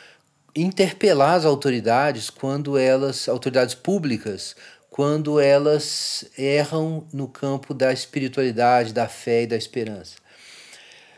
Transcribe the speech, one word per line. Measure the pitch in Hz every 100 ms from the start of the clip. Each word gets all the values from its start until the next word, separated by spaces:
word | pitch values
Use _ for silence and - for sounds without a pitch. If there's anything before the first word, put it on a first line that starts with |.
| - _ _ _ _ 151
interpelar | 180 185 190 - 202 147 139
as | 175
autoridades | 156 135 139 120 107 120 147 120 -
quando | - 135 143 143 139
elas, | 131 131 139 127 -
autoridades | 120 131 127 123
públicas, | - - 196 151 113 107 95 - - - - _
quando | - 143 151 151 151
elas | 139 143 147 151 147 - - - - -
erram | 135 147 147 160 160 160 -
no | 139 131
campo | - 139 135 -
da | 139 131
espiritualidade, | 127 - 147 131 139 131 113 120 123 113
da | 110 110
fé | - - 117
e | 117
da | 113
esperança. | - 123 110 101 - - _ _ - - - - - - _